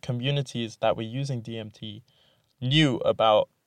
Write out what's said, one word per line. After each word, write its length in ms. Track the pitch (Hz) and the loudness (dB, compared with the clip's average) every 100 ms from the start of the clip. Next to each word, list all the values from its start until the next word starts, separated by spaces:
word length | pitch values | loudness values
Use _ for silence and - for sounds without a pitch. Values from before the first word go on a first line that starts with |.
communities 760 | - 123 127 143 135 120 113 - | -8 -4 -2 -2 -4 -6 -8 -2
that 160 | 110 107 | -2 -2
were 60 | |
using 380 | 113 123 139 123 | -4 -6 -6 -6
D 160 | 113 113 | -8 -10
M 140 | 107 | -12
T 320 | - 110 107 - _ _ _ _ _ | -14 -16 -16 -20 _ _ _ _ _
knew 360 | 123 147 151 113 | 0 4 4 2
about 520 | - 110 110 107 - _ | 0 4 4 4 2 _